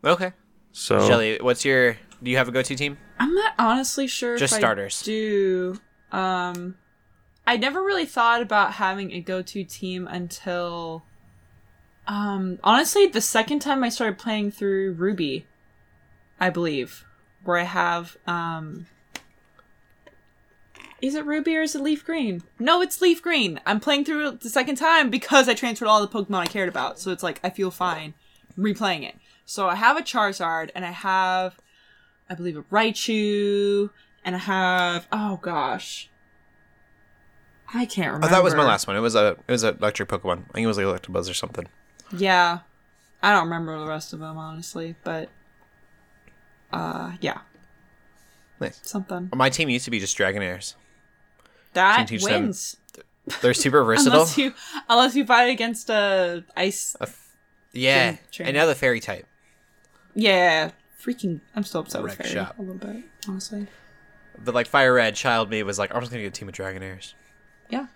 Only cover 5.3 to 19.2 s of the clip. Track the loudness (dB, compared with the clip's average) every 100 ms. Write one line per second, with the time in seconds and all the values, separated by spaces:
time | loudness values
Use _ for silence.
5.3 | 0 0 0 -4 -8 _ _ _ -4 -2
6.3 | -2 -4 -8 -12 -14 _ _ _ _ _
7.3 | _ 0 0 0 -2 -2 -2 -2 0 2
8.3 | 2 2 2 2 0 -2 -2 -6 -8 -6
9.3 | -6 -6 -10 -10 -10 -8 -8 -8 -8 -8
10.3 | -10 -8 -6 -6 -8 -10 -12 -14 -20 -20
11.3 | _ _ _ _ _ _ _ -8 -4 -2
12.3 | -2 -4 -2 4 4 4 4 4 4 0
13.3 | 0 0 -2 0 0 0 -2 -4 -4 -4
14.3 | -2 -4 -4 -2 0 -2 -2 -2 0 -2
15.3 | -4 -10 _ _ _ _ _ _ _ _
16.3 | _ -2 0 -2 -2 -6 -10 -20 _ _
17.3 | _ -2 -2 0 0 0 0 -6 -14 -6
18.3 | -4 -4 -6 -10 -14 -18 _ _ -18